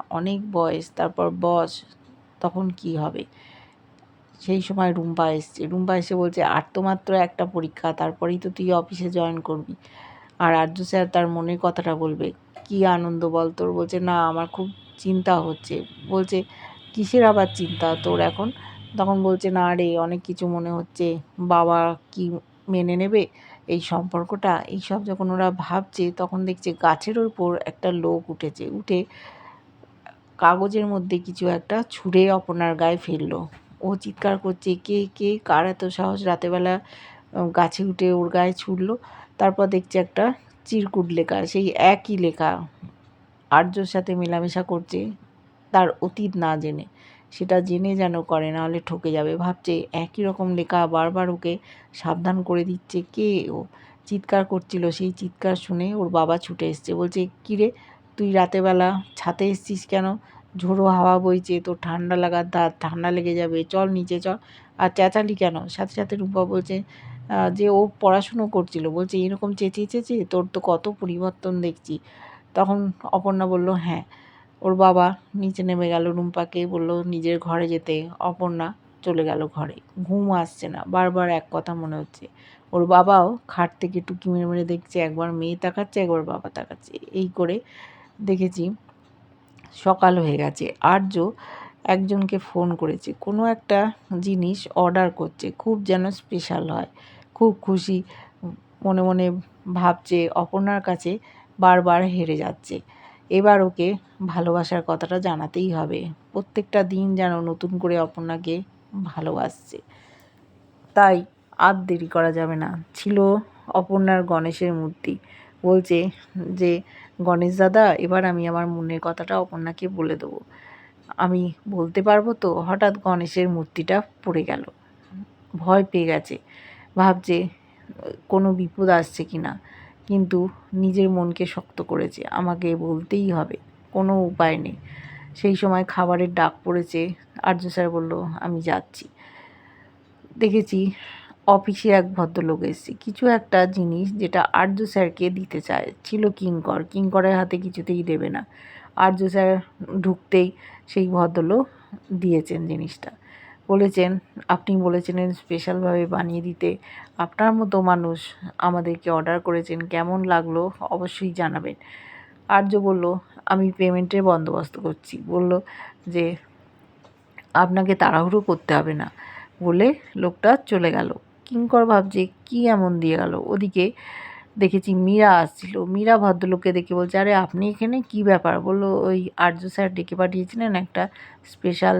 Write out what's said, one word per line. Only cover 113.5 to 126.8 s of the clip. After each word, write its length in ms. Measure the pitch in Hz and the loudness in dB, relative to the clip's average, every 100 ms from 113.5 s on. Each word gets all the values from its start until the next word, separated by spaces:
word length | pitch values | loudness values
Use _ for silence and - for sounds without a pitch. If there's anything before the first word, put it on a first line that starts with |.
| - - | -16 -4
অপর্ণার 520 | - 180 196 190 185 | -2 2 2 4 4
গণেশের 500 | 180 165 165 160 180 | 2 0 -2 -2 -2
মূর্তি, 400 | 165 156 - - - - - - _ | -2 -4 -6 -8 -8 -12 -20 -20 _
বলছে 340 | 185 185 180 170 185 - - 185 170 | 4 4 4 0 0 -6 -12 -10 -6
যে, 220 | 185 180 175 - - - - | 0 0 0 -4 -20 -16 -4
"গণেশ 340 | 175 175 180 185 | 2 2 2 4
দাদা, 260 | 190 214 214 | 6 8 6
এবার 280 | - 175 185 | 4 2 2
আমি 180 | 185 175 170 | 2 0 -2
আমার 180 | 170 175 | -2 -2
মনের 340 | 170 165 165 | -4 -4 -4
কথাটা 340 | 165 165 170 190 | -6 -6 -4 -4
অপর্ণাকে 440 | 185 170 165 165 185 | -4 -6 -10 -8 -8
বলে 280 | 190 160 151 | -4 -4 -4
দেবো।" 220 | - - - - - - - _ - - | -8 -14 -18 -20 -20 -20 -20 _ -10 -2
আমি 260 | 180 180 180 156 208 | 0 0 -2 -6 -8
বলতে 320 | 190 165 180 | -4 -2 0
পারবো 280 | 202 208 226 | 4 4 4
তো? 180 | 226 185 170 | 0 -2 -2
হঠাৎ 340 | 170 196 208 202 | -2 2 2 2
গণেশের 480 | 196 180 170 185 180 | 0 0 -2 0 0
মূর্তিটা 480 | 170 156 - 165 196 - _ | 0 -4 -6 0 0 -2 _
পড়ে 200 | - 160 | -4 -2
গেল, 200 | - 139 - - _ _ - 185 202 _ _ 165 | -2 -6 -8 -20 _ _ -20 -18 -18 _ _ -4
ভয় 280 | 170 190 | 4 4
পেয়ে 220 | 196 185 165 | 4 0 0
গেছে, 300 | 156 - - _ - - - | -2 -4 -14 _ -20 -20 -20